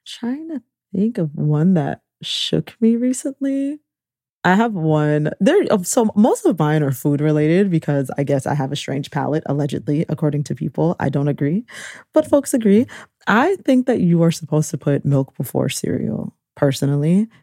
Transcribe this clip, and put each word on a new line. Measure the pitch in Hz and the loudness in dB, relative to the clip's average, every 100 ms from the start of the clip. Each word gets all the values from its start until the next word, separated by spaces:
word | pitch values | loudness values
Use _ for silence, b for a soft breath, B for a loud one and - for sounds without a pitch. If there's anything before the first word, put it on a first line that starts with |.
| - | -20
Trying | - 233 277 320 | -10 -8 -8 -8
to | 294 - _ _ 185 | -12 -12 _ _ -2
think | 220 220 | -2 -2
of | 160 147 | -6 -2
one | 151 151 175 | 0 2 2
that | 180 139 - _ _ | 2 0 -6 _ _
shook | - - - - - - | -10 -8 -4 -4 -4 -2
me | 226 233 | 0 2
recently. | 254 254 285 269 277 269 277 294 _ _ _ _ _ _ | 0 -2 -6 -6 -4 -2 -4 -6 _ _ _ _ _ _
I | 175 185 | 2 2
have | 233 | 2
one. | 196 156 151 151 151 151 - | 0 0 2 2 0 -2 0
There, | 214 392 302 | 2 2 2
oh, | 208 | 0
so | 180 - 220 202 | 0 0 0 2
most | 240 - 359 | 2 2 0
of | 180 | 2
mine | 151 156 | 2 2
are | 143 | 0
food | 131 151 143 | 0 -2 0
related | 151 151 151 175 202 | 2 2 2 2 2
because | 165 - 143 131 - | 0 0 -2 -2 -4
I | |
guess | 143 139 - | -2 -2 0
I | |
have | 147 135 | -2 -4
a | 143 | -6
strange | - 143 143 | -6 -6 -6
palate, | 143 131 156 - | -6 -4 -4 -2
allegedly, | 143 139 143 - 147 - | -2 -2 -4 -2 -2 -2
according | 156 151 147 151 | -2 -2 -2 -4
to | - | -6
people. | 156 - 160 - | -4 -2 -2 0
I | 135 | -2
don't | 143 147 | -2 -2
agree, | 135 143 185 254 B B B - | -2 -2 -2 -6 B B B -2
but | 311 302 | 0 2
folks | 285 285 | 2 2
agree. | 269 220 208 269 B B _ - | 0 4 4 2 B B _ 0
I | 208 320 381 - | 2 2 0 2
think | 254 254 | 2 2
that | 233 | 2
you | 180 170 | 2 4
are | 170 | 2
supposed | 160 156 151 156 | 0 -2 0 0
to | 151 | -2
put | - 143 143 | -2 0 2
milk | 139 135 - | 0 0 -6
before | - 135 127 | -4 -2 -2
cereal. | - - - - - - - _ - | -2 -4 -2 -2 -4 -8 -12 _ -2
Personally, | 143 135 139 143 151 185 220 b | -2 0 0 0 2 2 0 b